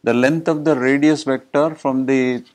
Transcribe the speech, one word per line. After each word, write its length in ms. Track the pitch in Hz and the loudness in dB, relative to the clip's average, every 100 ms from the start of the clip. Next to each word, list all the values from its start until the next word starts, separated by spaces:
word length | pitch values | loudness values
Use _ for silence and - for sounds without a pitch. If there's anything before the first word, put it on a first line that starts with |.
the 80 | - | 0
length 340 | 120 127 160 160 | 2 2 0 -2
of 180 | 156 151 | -2 0
the 100 | 139 | 0
radius 480 | 127 139 151 151 | 0 2 2 0
vector 500 | 139 131 - 143 156 | -2 -6 -2 -2 -2
from 300 | 156 143 131 | -2 -4 -2
the 400 | 131 135 127 123 - | 0 0 0 -4 -8